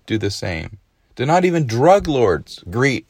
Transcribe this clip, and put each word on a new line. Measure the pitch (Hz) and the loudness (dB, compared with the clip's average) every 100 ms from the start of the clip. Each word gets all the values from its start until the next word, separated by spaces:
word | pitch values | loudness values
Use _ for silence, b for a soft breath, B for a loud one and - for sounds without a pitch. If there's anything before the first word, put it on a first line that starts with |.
| - | -6
do | 110 | -4
the | 101 | -4
same? | - 101 82 82 - _ _ _ - | -6 -8 -8 -10 -16 _ _ _ -6
Do | 131 | 2
not | 175 185 | 2 2
even | 170 131 | 0 -2
drug | 117 151 202 175 | 2 4 4 2
lords | 135 107 78 - - - | 0 2 0 -6 -20 -8
greet | 110 139 113 | -2 0 -2